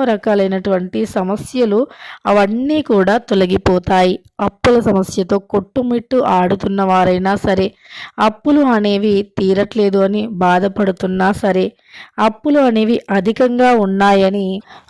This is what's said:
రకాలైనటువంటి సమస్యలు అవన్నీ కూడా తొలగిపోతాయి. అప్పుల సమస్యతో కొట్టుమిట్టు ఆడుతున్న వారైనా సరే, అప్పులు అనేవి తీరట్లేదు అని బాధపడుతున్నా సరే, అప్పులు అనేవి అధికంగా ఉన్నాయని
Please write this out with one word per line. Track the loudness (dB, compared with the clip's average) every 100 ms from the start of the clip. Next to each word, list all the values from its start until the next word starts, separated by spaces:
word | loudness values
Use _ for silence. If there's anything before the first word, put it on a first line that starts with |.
రకాలైనటువంటి | -2 -2 0 0 0 -2 -2 -4 -4 -6 -4
సమస్యలు | -4 -4 -6 -6 -2 0 0 -2 -8 -20 -8 0
అవన్నీ | 2 2 -2 -2 -2
కూడా | 0 2 2 0
తొలగిపోతాయి. | 0 0 0 0 0 0 2 2 2 0 _ -6
అప్పుల | -6 0 2 2
సమస్యతో | 2 0 0 -4 -2 -4
కొట్టుమిట్టు | -2 -4 -4 -4 -2 -4 -2 -2 0
ఆడుతున్న | 0 0 -2 -4 -2
వారైనా | 0 2 2 0 -2 -2
సరే, | -2 -2 -2 -6 -20 -20 -14 -2
అప్పులు | -2 0 2 2 4
అనేవి | 2 0 0 0 0 -2
తీరట్లేదు | -2 0 0 0 0 0 2
అని | 0 -2 -6 -2
బాధపడుతున్నా | 0 2 0 -2 -4 -2 -4 -2 -2
సరే, | 0 -2 -2 -2 -6 _ -20 -14 -4
అప్పులు | -2 -2 0 2
అనేవి | 2 2 0 -2 -2
అధికంగా | -2 0 0 0 4 4 4
ఉన్నాయని | 2 2 2 4 2 0 -4 -6 -12 -20